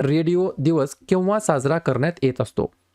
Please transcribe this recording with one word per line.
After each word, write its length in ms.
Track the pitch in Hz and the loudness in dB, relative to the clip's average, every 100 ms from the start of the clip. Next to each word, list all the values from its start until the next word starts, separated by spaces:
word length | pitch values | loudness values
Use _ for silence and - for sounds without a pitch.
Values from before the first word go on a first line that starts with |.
रेडिओ 480 | 139 156 165 175 185 - | 0 2 2 0 0 -2
दिवस 380 | 139 165 139 - - | 0 0 -2 -6 -2
केव्हा 300 | 185 185 214 | 0 0 0
साजरा 380 | 208 147 139 165 | 0 0 0 0
करण्यात 460 | 156 120 151 165 | 0 0 -2 0
येत 180 | 135 127 | 0 0
असतो? 300 | 120 - - _ _ | -4 -4 -6 _ _